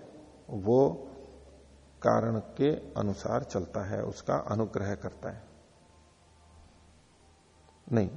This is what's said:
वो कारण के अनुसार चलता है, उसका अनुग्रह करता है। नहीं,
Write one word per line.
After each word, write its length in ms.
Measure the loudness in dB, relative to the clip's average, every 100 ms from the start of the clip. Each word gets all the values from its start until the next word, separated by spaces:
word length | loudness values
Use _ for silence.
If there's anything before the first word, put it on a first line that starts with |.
| -14 -20 -20 -20 -10
वो 400 | -2 4 6 6 2 -10 -16 -18 -20 -20 -20 -20 -20 -20 0
कारण 380 | 4 4 4 -2
के 300 | -4 2 2 2 -4 -2
अनुसार 440 | -2 -2 -2 -2
चलता 420 | -2 -4 -4 -6 -4
है, 160 | -4
उसका 320 | -4 -6 0 0
अनुग्रह 600 | 0 0 0 -2 -4 -4
करता 340 | -8 -8 -12
है। 140 | -12 -18 -20 -20 _ -20 -20 -20 _ _ _ -20 -20 -20 -20 -20 -20 _ _ -20 _ _ _ -20 _ 0
नहीं, 180 | 2 2